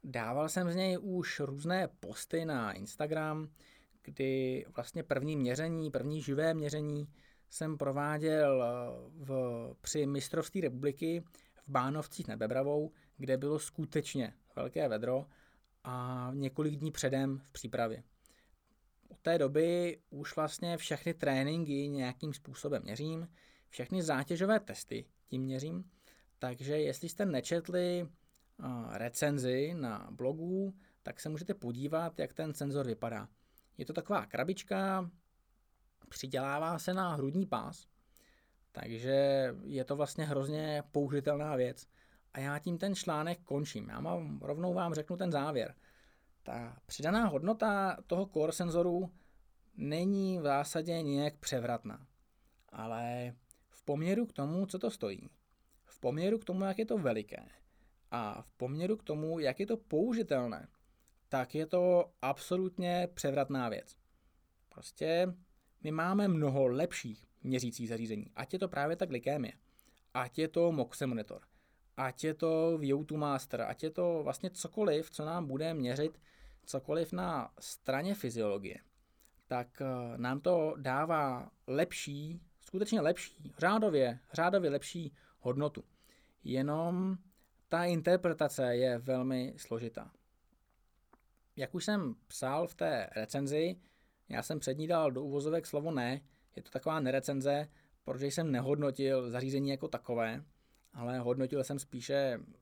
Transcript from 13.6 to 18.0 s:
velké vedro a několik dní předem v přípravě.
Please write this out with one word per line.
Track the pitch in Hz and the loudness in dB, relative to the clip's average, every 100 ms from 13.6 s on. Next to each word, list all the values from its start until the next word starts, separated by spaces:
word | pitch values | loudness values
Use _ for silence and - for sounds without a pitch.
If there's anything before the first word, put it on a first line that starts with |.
| - - 156 156 143 139 113 - _ - | -2 -6 -2 -2 -2 -2 -4 -6 _ -6
velké | - - 147 | -4 0 0
vedro | 107 117 131 151 - - _ _ _ | 0 0 0 -2 -16 -20 _ _ _
a | - 127 123 127 123 | -8 -6 -4 -4 -4
několik | 135 135 135 151 151 | -2 -4 0 -2 0
dní | 156 | -4
předem | 156 139 135 135 135 | -2 0 2 2 -2
v | - | -8
přípravě. | - 120 120 117 113 | -14 -6 -2 -2 -2